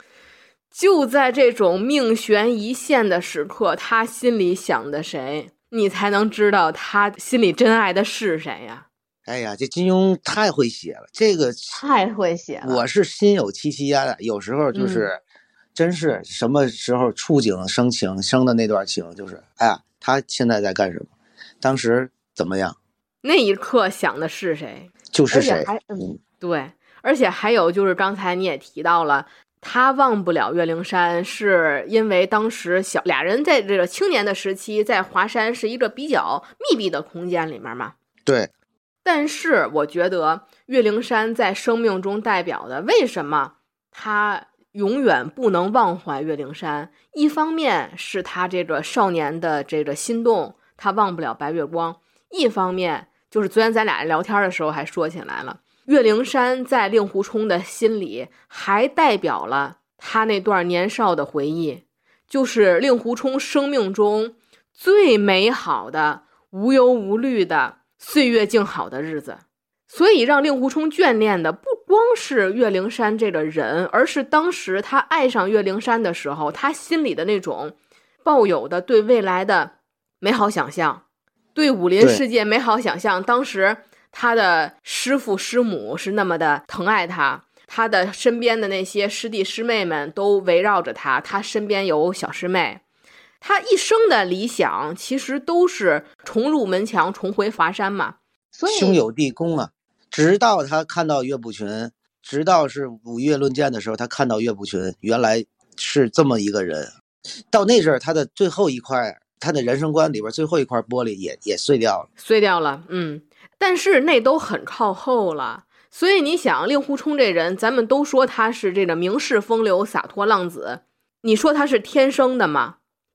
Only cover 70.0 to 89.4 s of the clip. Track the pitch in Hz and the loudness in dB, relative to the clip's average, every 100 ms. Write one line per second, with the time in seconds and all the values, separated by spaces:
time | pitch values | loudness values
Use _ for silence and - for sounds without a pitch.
70 | 370 359 240 285 294 269 262 311 311 302 | 4 6 4 4 2 0 -2 -2 -2 2
71 | 339 226 214 185 160 185 539 466 - 415 | 2 4 2 2 -2 -4 -4 -4 2 4
72 | 480 466 - 254 190 226 220 185 208 226 | 4 2 0 0 0 2 0 0 -2 -2
73 | 214 220 214 156 156 156 113 160 185 214 | -2 0 -2 -2 -2 -2 -2 -2 0 2
74 | 277 294 - 311 349 349 - 196 - 269 | 2 0 0 0 0 -4 -4 -4 -2 -2
75 | - 320 262 240 190 214 196 202 247 226 | 0 2 2 2 2 2 0 -2 0 0
76 | 202 - 143 151 147 151 277 294 - 330 | 0 -4 -6 -4 -4 -2 -4 -4 -4 -2
77 | 269 156 180 202 175 95 151 - _ _ | -2 -2 -2 -2 -2 -8 -8 -14 _ _
78 | _ _ 320 285 196 151 123 175 180 226 | _ _ 2 4 4 2 -2 -4 2 4
79 | 214 240 190 180 196 180 - _ _ _ | 4 2 2 0 2 0 0 _ _ _
80 | _ _ 196 240 208 190 135 170 156 - | _ _ -2 2 0 0 -4 -2 -2 -2
81 | _ _ _ _ _ 302 294 208 175 190 | _ _ _ _ _ 0 2 2 4 6
82 | 247 220 254 226 214 226 233 220 220 175 | 6 6 2 2 2 2 2 0 0 -2
83 | 214 185 196 240 269 196 196 220 _ _ | -2 0 2 0 0 0 0 0 _ _
84 | _ - 240 233 190 165 147 - - - | _ -4 0 2 4 2 0 -6 -10 -6
85 | 247 277 233 190 - 240 233 160 104 170 | -2 -2 0 -4 -2 0 0 -2 -6 -8
86 | 196 208 190 165 156 143 - - 180 214 | -4 -2 0 0 0 0 -4 -6 0 0
87 | 170 175 139 - _ _ - - 226 196 | -2 -2 -2 -2 _ _ -8 -2 2 2
88 | 190 196 247 233 233 226 196 190 190 202 | 0 0 0 2 0 0 -2 -4 -4 -2
89 | 202 - 226 214 | -2 -4 -6 -4